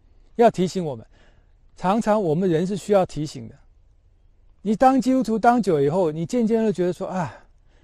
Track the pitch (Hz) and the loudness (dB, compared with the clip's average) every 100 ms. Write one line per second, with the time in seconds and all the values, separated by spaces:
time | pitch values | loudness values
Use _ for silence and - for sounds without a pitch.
0 | _ _ - - 233 - 180 190 160 113 | _ _ -14 2 2 4 -4 -4 -8 -10
1 | - - - _ _ _ _ - 180 226 | -16 -20 -20 _ _ _ _ -6 -2 0
2 | 214 214 175 151 196 160 185 202 - 202 | 0 0 0 0 0 0 -2 -6 0 2
3 | 180 - 151 131 110 - _ _ _ _ | 2 -4 -10 -10 -16 -20 _ _ _ _
4 | _ _ _ _ _ _ 196 220 262 262 | _ _ _ _ _ _ -4 4 4 4
5 | 247 262 220 220 240 247 190 151 139 185 | 2 0 0 2 2 2 2 2 2 0
6 | 165 156 170 247 220 226 220 180 180 175 | -2 -2 -4 -2 0 0 0 0 -2 -4
7 | 190 185 147 - _ _ _ _ | -8 -6 -8 -10 _ _ _ _